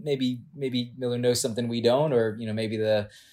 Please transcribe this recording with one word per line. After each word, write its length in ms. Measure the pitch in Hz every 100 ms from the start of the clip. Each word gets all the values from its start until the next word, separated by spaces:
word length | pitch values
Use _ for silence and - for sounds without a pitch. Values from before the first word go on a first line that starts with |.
maybe, 380 | 143 139 127 123 - 143
maybe 380 | 135 123 120 123
Miller 200 | 123 120
knows 240 | 123 120
something 260 | 127 110 117
we 140 | 117
don't, 320 | 117 127 156
or, 240 | 123 113 107
you 80 | 113
know, 60 |
maybe 240 | 107 110 110
the, 320 | 107 107 101 - -